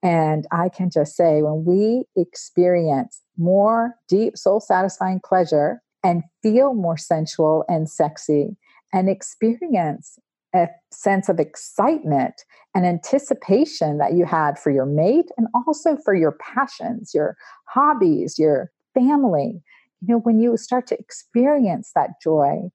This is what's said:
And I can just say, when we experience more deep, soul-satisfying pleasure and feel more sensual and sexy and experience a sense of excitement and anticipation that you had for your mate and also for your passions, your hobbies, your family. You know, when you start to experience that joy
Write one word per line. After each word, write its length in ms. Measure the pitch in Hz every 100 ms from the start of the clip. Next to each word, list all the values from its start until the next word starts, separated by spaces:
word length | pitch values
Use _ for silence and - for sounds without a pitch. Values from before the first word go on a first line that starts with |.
And 420 | 185 170 156 156 151
I 180 | 170 180
can 220 | - 180
just 240 | 160 147 -
say, 260 | 170 151
when 240 | 151 156 165
we 380 | 185 214 240 247 -
experience 1080 | 175 - - - 180 175 165 139 - - _ -
more 580 | 170 190 208 226 233 240 _
deep, 300 | 196 220 -
soul-satisfying 840 | - 208 - 185 190 - 190 185 -
pleasure 560 | 185 170 151 147 233 _ _
and 200 | 190 175 160 _
feel 300 | 220 220 277 240
more 220 | 175 160
sensual 640 | - 165 156 - 156 156 -
and 220 | 170 156
sexy 680 | - 147 151 - 147 143 - _ _ _
and 160 | 185 185
experience 1080 | 190 - - 220 233 349 220 160 - - _ _ _ _
a 140 | 185 170 - _
sense 380 | - 202 196 190
of 100 | 165
excitement 1040 | 151 - - - 220 311 156 143 127 - _ _ _ 196
and 100 | 180
anticipation 1120 | 170 - 269 - - - 196 311 - 151 147
that 160 | 143
you 120 | 170 170
had 340 | 165 151 147
for 100 | -
your 160 | 139 135
mate 440 | 147 170 294 349 -
and 100 | 226 254
also 420 | 247 294 339 294
for 160 | -
your 240 | 190 160 -
passions, 760 | - - 277 - - 247 196 -
your 200 | 151 - - - -
hobbies, 720 | - 294 285 185 147 120 -
your 340 | 156 139 131 _ _
family. 680 | - 254 294 262 160 139 170 _ _ _ _
You 140 | 180 233
know, 40 |
when 200 | 233 220
you 160 | 240 226
start 280 | - 254 254
to 120 | -
experience 920 | - - - 233 262 294 226 165 - -
that 260 | 143 -
joy 480 | - 156 143 147 180